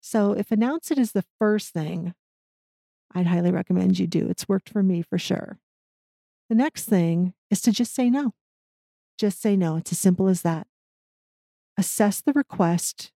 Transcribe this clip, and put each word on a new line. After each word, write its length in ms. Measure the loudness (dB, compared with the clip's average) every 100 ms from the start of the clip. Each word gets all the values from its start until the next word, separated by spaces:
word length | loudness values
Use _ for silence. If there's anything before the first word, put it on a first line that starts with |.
So 300 | -4 0 0
if 200 | 0 -2
announce 380 | 0 0 -2 -2
it 80 | 0
is 140 | 0
the 140 | -2 -6 _
first 360 | 0 0 -2
thing 400 | -6 -6 -6 -8 -12 _ _ _ _ _ _ _ _ _
I'd 140 | -2 0
highly 240 | 2 2
recommend 480 | 0 0 0 2 2
you 80 | 0
do, 200 | 0 -2
it's 180 | -4 -2
worked 220 | -4 -2
for 120 | -2
me 200 | 0 0
for 160 | -2 -6
sure. 420 | -4 -6 -6 -16 _ _ _ _ _ _ _ _ _
The 60 | 0
next 300 | 0 -2 0
thing 480 | 2 2 2 -2 -4 _
is 120 | 0
to 100 | 2
just 220 | 0 -2
say 160 | 0 0
no. 240 | 2 -2 -6 _ _ _ _ _ _ _ -2
Just 240 | -2 0
say 160 | 0 2
no. 180 | 2 -2
It's 160 | -4
as 80 | 0
simple 300 | 2 4 2
as 140 | 2
that. 240 | 0 -4 -8 _ _ _ _ _ _ _ _ _ _ -4
Assess 440 | -4 2 0 2
the 100 | 0
request. 800 | 0 -2 0 2 2 -2 -10 -18